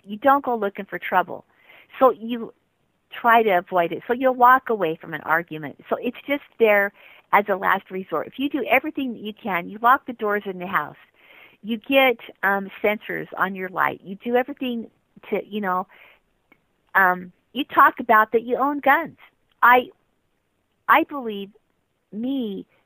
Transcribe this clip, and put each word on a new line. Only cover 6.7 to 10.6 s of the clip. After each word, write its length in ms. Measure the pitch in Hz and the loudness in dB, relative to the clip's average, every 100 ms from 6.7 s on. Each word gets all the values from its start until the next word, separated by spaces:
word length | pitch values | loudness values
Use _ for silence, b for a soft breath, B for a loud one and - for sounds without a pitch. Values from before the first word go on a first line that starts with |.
| 202 202 b b b b | 4 0 b b b b
as 120 | 190 208 | 0 2
a 80 | 190 | -2
last 340 | 190 190 - | 0 -2 -2
resort. 360 | 185 190 156 - | -12 -6 -6 -6
If 120 | - | -6
you 100 | 285 | -4
do 160 | 294 | -4
everything 480 | - 254 311 302 262 | 0 0 0 -6 -8
that 80 | 202 | -8
you 100 | 208 | -12
can, 360 | 208 214 175 180 | -10 -6 -6 -6
you 100 | 208 | -2
lock 260 | 233 277 - | 2 2 0
the 60 | |
doors 300 | 233 208 208 202 | -6 -4 -4 -4
in 120 | |
the 80 | 185 | -10